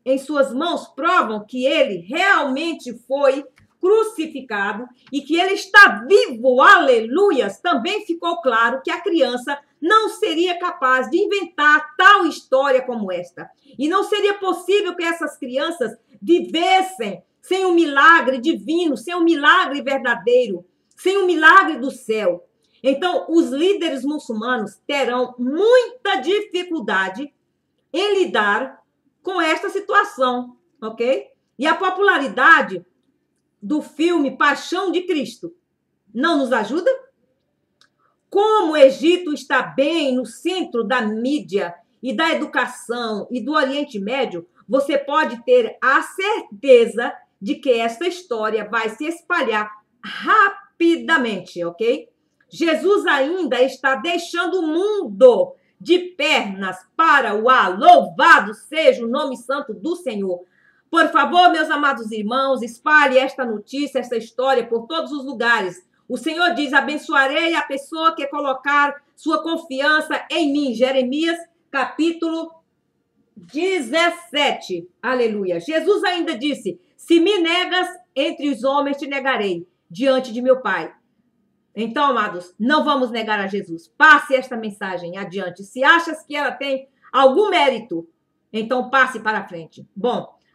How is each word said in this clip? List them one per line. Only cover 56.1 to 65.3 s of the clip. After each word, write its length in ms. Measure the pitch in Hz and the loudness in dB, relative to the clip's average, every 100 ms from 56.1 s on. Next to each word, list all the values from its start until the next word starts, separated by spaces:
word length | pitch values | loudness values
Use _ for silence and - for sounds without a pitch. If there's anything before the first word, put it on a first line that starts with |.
| - | -4
pernas 640 | 294 285 202 190 196 180 - - | -2 0 -2 -6 -8 -10 -8 0
para 400 | 330 285 226 208 | 4 4 2 0
o 140 | 226 | 2
ar. 280 | 254 196 190 | 4 2 4
Louvado 760 | 320 - 202 - 320 - 202 | 6 6 6 2 6 6 4
seja 500 | 214 - 311 302 220 | -8 -6 -2 -2 -2
o 60 | 233 | -4
nome 260 | 269 294 254 | -4 -6 -8
santo 380 | - 277 277 | -8 -8 -8
do 220 | 190 226 349 | -10 -8 -8
Senhor. 500 | 269 208 190 175 - _ _ _ _ | -8 -6 -6 -8 -10 _ _ _ _
Por 200 | 330 311 | 0 2
favor, 420 | 311 277 349 349 | 2 2 4 4
meus 180 | 320 311 | 4 0
amados 420 | 294 285 269 220 | -2 -2 -2 -6
irmãos, 520 | 220 208 254 269 254 | -8 -4 -2 -2 -2
espalhe 540 | 233 - 285 302 277 254 | -6 -8 2 4 4 4
esta 280 | 269 - 247 | 2 -2 -6
notícia, 540 | 208 - 269 285 262 | -6 -8 -8 -4 -4
esta 160 | 247 233 | -6 -6
história 500 | 226 - 262 262 226 | -8 -4 0 0 0
por 220 | 233 233 | -4 -4
todos 240 | 320 247 | -6 -6
os 140 | 294 | -8
lugares. 600 | 262 | -8